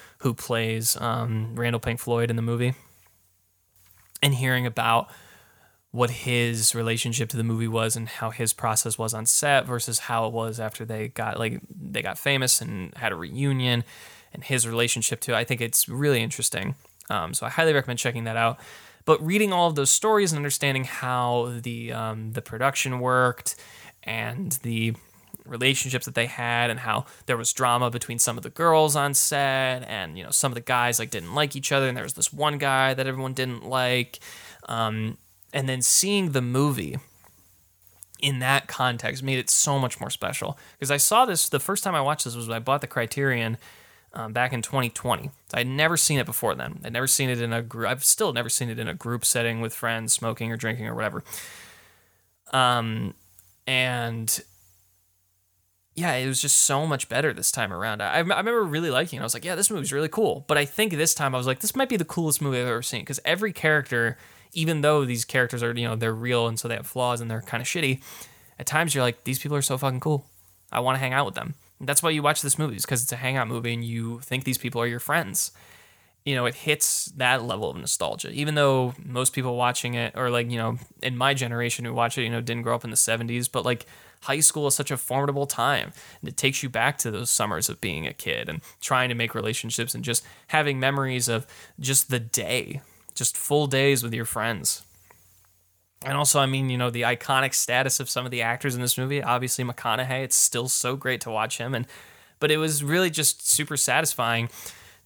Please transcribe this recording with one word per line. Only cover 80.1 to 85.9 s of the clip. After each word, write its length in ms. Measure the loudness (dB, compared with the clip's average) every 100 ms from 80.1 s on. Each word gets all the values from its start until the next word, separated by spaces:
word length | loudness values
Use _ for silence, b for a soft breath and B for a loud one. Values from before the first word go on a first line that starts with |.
| -2
or, 140 | 0
like, 180 | 0 0
you 80 | -2
know, 220 | -2 -4 -8 -8
in 140 | -4 0
my 180 | 2
generation 500 | 2 0 -2 -2 -4
who 80 | -4
watch 240 | 0 0 0
it, 60 |
you 80 | -2
know, 100 | -2
didn't 220 | -2 -4
grow 140 | -2 -2
up 80 |
in 60 | -2
the 60 | 0
seventies, 520 | 2 0 -2 -2 -2
but, 160 | -2
like, 220 | -2 -2 -6 B B B
high 180 | -2 2
school 300 | 4 4 2
is 80 | 0
such 160 | 0
a 40 | -4
formidable 520 | -2 0 0 0 -2
time. 440 | 0 2 2 -2